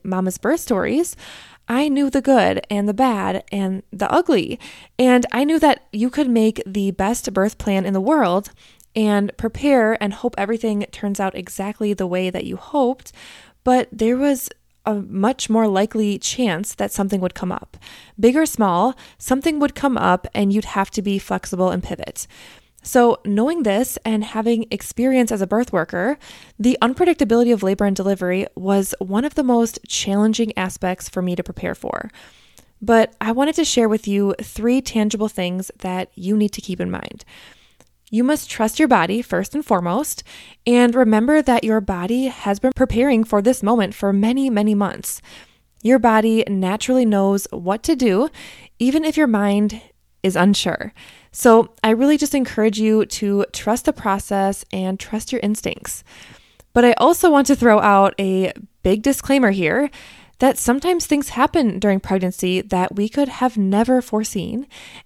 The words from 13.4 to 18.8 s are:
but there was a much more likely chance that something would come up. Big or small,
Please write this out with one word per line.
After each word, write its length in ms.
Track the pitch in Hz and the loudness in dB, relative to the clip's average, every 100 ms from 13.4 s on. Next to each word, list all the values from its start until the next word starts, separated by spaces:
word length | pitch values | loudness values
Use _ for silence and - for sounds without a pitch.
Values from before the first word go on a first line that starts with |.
| - _ | -20 _
but 240 | 247 254 - | 2 2 0
there 260 | - 220 254 | -2 0 2
was 320 | 285 262 - - _ _ - | 0 0 -4 -16 _ _ -6
a 60 | |
much 560 | 208 190 190 214 262 - | -6 -6 -2 0 0 0
more 180 | 220 220 | 0 2
likely 520 | 190 214 220 208 196 | 2 0 0 -2 -2
chance 560 | - - 233 165 208 - | -6 -2 -2 -2 -6 -6
that 160 | 202 | -6
something 280 | - 196 196 | -4 -2 -2
would 140 | 180 | -4
come 180 | - 180 | -4 -6
up. 260 | - - - - - - - | -6 -10 -20 -20 -20 -20 2
Big 160 | 226 285 | 4 4
or 100 | 311 | 0
small, 500 | - 202 175 | 0 0 2